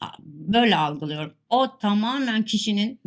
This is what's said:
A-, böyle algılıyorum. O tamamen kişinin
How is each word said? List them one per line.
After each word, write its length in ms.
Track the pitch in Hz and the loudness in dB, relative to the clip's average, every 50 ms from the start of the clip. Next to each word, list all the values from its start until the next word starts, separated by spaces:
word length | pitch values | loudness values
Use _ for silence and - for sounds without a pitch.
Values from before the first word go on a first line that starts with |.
A-, 60 | - - - - - | -14 -14 -14 -16 -20
böyle 520 | - 147 151 156 165 208 233 240 226 190 | -20 -18 -12 -4 0 2 4 4 4 4
algılıyorum. 580 | 156 156 147 147 143 156 147 151 151 156 - - _ _ - | 4 2 0 -2 -4 -6 -6 -6 -6 -8 -10 -12 _ _ 0
O 280 | 233 254 262 254 - - | 2 2 2 0 -2 -4
tamamen 680 | - 208 208 208 214 233 262 277 269 240 220 220 220 | -2 0 2 2 0 0 -2 -2 -2 0 0 0 0
kişinin 560 | 220 - 214 - 214 208 202 208 226 262 - - | 0 -2 -2 -2 0 0 0 -2 -2 -4 -6 -4